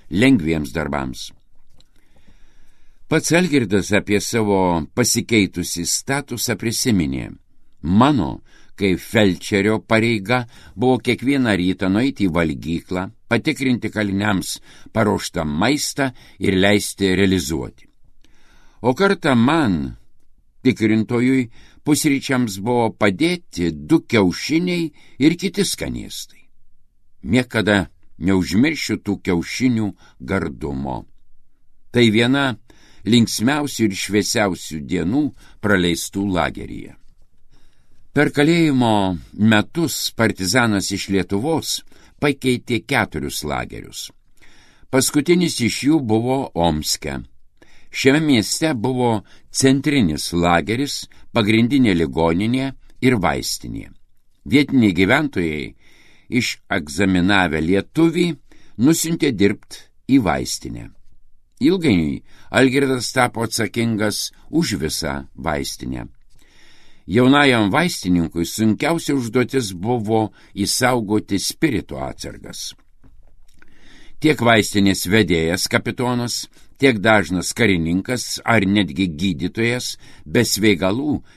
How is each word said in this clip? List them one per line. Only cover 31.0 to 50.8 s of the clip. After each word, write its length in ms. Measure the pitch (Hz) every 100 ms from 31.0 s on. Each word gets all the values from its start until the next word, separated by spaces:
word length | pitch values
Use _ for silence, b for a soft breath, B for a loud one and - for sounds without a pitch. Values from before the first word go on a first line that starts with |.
| - - - - - - - - -
Tai 160 | 120 117
viena 320 | 107 120 139 139 113 - b b b
linksmiausių 800 | - 120 110 - 110 151 143 - 113
ir 80 | 95
šviesiausių 840 | - 104 95 120 101 85 - 80
dienų 440 | 67 90 85 131 147 - b b
praleistų 640 | 104 98 87 85 - 98 101
lageryje." 720 | 90 71 - - - - - - - - - - - - - - - -
Per 200 | 143 147
kalėjimo 840 | 143 147 170 160 131 117 107 95 85 - -
metus 720 | 107 107 104 - 156 - -
partizanas 800 | - 113 95 92 123 117 101 90
iš 180 | 95 -
Lietuvos 720 | 98 87 98 139 156 - - - b b b
pakeitė 600 | 151 139 131 123 - 117
keturius 640 | - 135 98 78 69 -
lagerius. 640 | 76 64 60 55 50 - - - _ - b b b b b
Paskutinis 680 | 131 - 147 139 180 170 -
iš 160 | 117 -
jų 160 | 131 160
buvo 500 | 123 110 120 135 120
Omske. 640 | - 85 76 73 - 73 67 58 - - _ b b b
Šiame 300 | - 131 147
mieste 540 | 156 123 95 - 160
buvo 480 | 131 117 127 123 107 b b b
centrinis 800 | - 135 139 151 143 92 73 -
lageris, 760 | 87 87 85 104 113